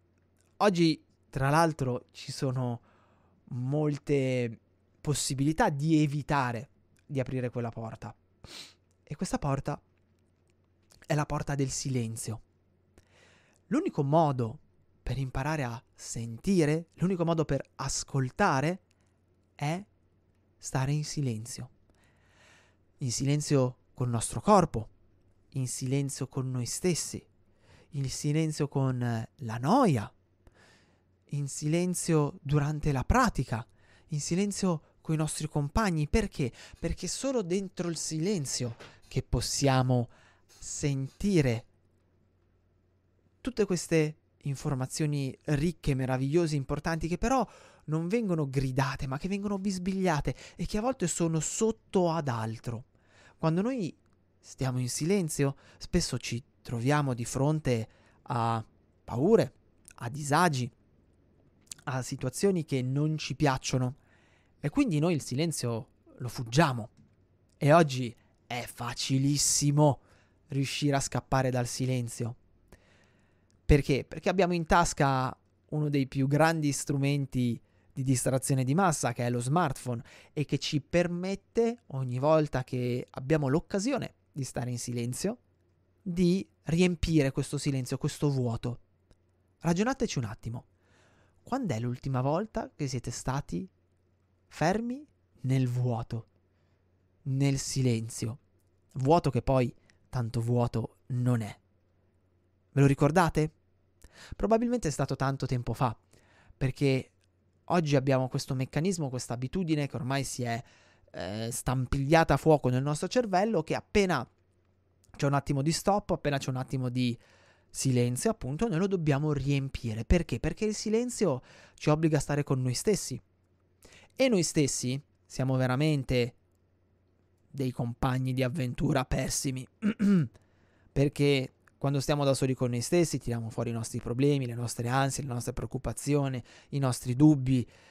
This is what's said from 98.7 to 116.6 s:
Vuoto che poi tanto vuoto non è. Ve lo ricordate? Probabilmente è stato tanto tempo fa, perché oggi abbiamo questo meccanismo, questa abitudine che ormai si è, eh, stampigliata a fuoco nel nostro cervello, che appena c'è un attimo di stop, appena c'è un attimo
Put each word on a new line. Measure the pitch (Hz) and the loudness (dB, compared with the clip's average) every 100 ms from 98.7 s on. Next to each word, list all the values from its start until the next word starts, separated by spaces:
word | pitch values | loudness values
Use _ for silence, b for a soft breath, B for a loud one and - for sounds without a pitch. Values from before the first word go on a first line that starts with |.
| _ _ | _ _
Vuoto | 135 131 170 147 | -2 4 4 4
che | 120 | 0
poi | - 131 127 - b b _ | 2 2 2 -4 b b _
tanto | 127 113 117 | -6 -4 -2
vuoto | 117 120 120 113 117 _ - | 0 0 0 -2 -6 _ -8
non | 123 123 120 | -2 0 0
è. | 104 - _ _ _ _ _ _ _ _ _ _ _ | -2 -10 _ _ _ _ _ _ _ _ _ _ _
Ve | 135 | 4
lo | 139 | 4
ricordate? | 139 143 170 165 160 156 - _ _ _ _ B B B - | 6 4 4 2 2 -2 -4 _ _ _ _ B B B -6
Probabilmente | 202 226 240 240 160 | 2 2 2 0 -2
è | |
stato | 135 139 135 | -2 -2 -2
tanto | 135 139 131 | -2 -2 -2
tempo | 123 120 | -2 -2
fa, | 113 123 - _ b b b b - | -2 -2 -2 _ b b b b -4
perché | 135 - 139 131 - _ _ _ _ _ - | -4 0 2 2 -2 _ _ _ _ _ -2
oggi | 175 151 139 | 0 4 2
abbiamo | 135 131 131 | 4 2 0
questo | 139 - | -4 -4
meccanismo, | 131 131 147 185 175 139 | -4 -2 -2 0 -2 -4
questa | 123 - | -6 -6
abitudine | 120 131 190 165 151 143 | -6 -4 -4 -2 0 -2
che | 120 | -4
ormai | 123 139 | -4 -2
si | 123 - | -4 -4
è, | 120 117 b b b b _ | -4 -4 b b b b _
eh, | - 90 107 113 | -10 -8 -6 -6
stampigliata | 120 - 127 123 139 139 165 165 | -4 -2 -2 -2 -2 4 4 6
a | 139 | 4
fuoco | 151 151 127 | 4 4 4
nel | 127 | 0
nostro | 143 151 185 | 0 -2 0
cervello, | 254 220 185 220 196 | 0 2 2 2 0
che | 151 | -2
appena | 143 - 214 190 143 110 _ _ _ _ _ _ _ _ - | -4 0 2 2 0 -4 _ _ _ _ _ _ _ _ -2
c'è | 139 | 2
un | |
attimo | 143 - 139 | 2 2 0
di | 147 | 0
stop, | 160 - 202 - | 0 2 0 0
appena | 214 147 139 | -2 0 -2
c'è | - | -2
un | |
attimo | 127 | -6